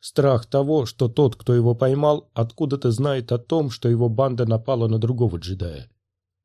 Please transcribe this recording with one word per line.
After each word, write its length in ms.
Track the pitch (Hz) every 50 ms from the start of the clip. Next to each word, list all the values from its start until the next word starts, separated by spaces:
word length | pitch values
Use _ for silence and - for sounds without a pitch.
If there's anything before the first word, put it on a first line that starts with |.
Страх 460 | - - - - 139 139 131 113 113 -
того, 400 | - 139 139 143 156 151 123 110
что 200 | - - 131 117
тот, 260 | 117 - 147 127 -
кто 180 | - - - 120
его 220 | 120 117 120 120
поймал, 560 | 117 131 131 135 143 151 151 151 147 - _ -
откуда-то 560 | - 117 113 - - 165 139 143 - - 123
знает 420 | 113 107 139 143 139 131 120 -
о 60 | 123 120
том, 320 | - - 165 165 151 131
что 180 | - - - 120
его 220 | 120 117 120 117
банда 380 | 110 120 135 135 127 117 120 113
напала 400 | 113 110 113 - 135 120 113 110
на 100 | 110 110
другого 400 | 110 113 127 117 120 104 87 85
джедая. 540 | 80 90 95 92 - 87 78 69 62 - _ _ _ _ _ _ _ _ _ _ _